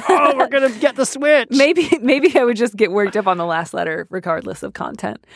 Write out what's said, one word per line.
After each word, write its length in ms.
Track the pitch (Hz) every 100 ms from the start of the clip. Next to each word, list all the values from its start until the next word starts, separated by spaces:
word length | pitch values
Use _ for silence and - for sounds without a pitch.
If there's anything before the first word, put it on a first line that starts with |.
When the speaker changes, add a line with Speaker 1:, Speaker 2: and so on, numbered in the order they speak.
| -
Speaker 1:
Oh, 240 | 370 302 277
we're 120 | -
gonna 220 | 277 269
get 240 | 214 285 -
the 100 | 254
switch." 420 | 269 294 302 226
Speaker 2:
<laughs> 20 |
Maybe, 380 | 269 285 339 311 320
maybe 360 | 240 277 285 -
I 60 |
would 140 | 240 220
just 180 | 240 202
get 160 | 208
worked 240 | 202 202 208
up 100 | 196
on 120 | 180
the 80 | 170
last 260 | 160 170
letter, 340 | 185 170 160 -
regardless 520 | 185 175 165 190 185
of 120 | -
content. 500 | - - 220 - - _